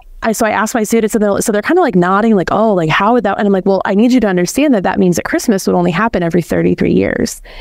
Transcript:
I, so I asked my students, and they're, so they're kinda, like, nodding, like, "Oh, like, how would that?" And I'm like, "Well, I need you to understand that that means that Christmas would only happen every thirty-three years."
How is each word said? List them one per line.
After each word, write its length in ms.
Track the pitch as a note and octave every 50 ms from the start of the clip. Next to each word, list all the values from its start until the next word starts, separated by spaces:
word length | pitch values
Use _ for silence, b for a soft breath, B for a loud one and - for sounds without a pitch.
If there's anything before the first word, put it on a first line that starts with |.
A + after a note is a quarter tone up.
| - - - - -
I, 100 | A3+ G#3+
so 120 | - A#3
I 60 | G#3+
asked 240 | G3+ G3 G#3+ - -
my 80 | A#3 G#3+
students, 320 | - A3+ A3+ A3 G3+ -
and 80 | A3 G#3
they're, 180 | G3+ G3 D#3+
so 100 | F3 -
they're 120 | G#3 G#3 -
kinda, 180 | - D#4+ F#4
like, 140 | F4 B3+ G3
nodding, 400 | F3+ E3+ F3+ F#3+ G3+ A3 A3+ A3
like, 160 | F#3 E3 -
"Oh, 240 | - G3 A3 A3+ G3+
like, 140 | F3+ D#3+ D#3
how 240 | D3+ - G3 G#3+ B3
would 100 | B3 G3
that?" 160 | G3+ G3 -
And 80 | G#3
I'm 60 | G3+ G3
like, 120 | F#3 F#3
"Well, 160 | G3 G3 F#3 -
I 100 | - F#3+
need 160 | G3+ A#3+ B3
you 80 | B3+ B3+
to 80 | G#3+
understand 460 | G3+ F3+ F3 F3 - - C4+ D4 D#4 B3
that 100 | G3 F3
that 160 | F#3+ F#3+ G3
means 160 | F#3+ F3+ E3+
that 80 | - -
Christmas 420 | - - E4+ - - G3 F#3+ -
would 100 | G3+ F#3
only 140 | F3+ F3 F3+
happen 320 | D#3+ F3 A3 A#3+ - F#3
every 200 | F3 E3+ F3 F3
thirty-three 500 | D#3+ - F#3 E3+ E3 F3+ F3+ - - E3+
years." 500 | F3 F#3 F#3+ - - - - - - - B B B B